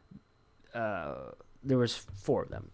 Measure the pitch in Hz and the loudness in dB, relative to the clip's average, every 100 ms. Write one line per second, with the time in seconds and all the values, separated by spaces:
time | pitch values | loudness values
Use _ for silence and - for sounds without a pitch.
0 | _ - - _ _ _ - 117 110 95 | _ -20 -20 _ _ _ -12 -4 -2 -2
1 | 76 65 65 - - - 135 127 117 - | -4 -6 -8 -14 -20 -10 2 4 6 2
2 | - - - 135 - 110 - | -6 -6 2 2 2 -6 -8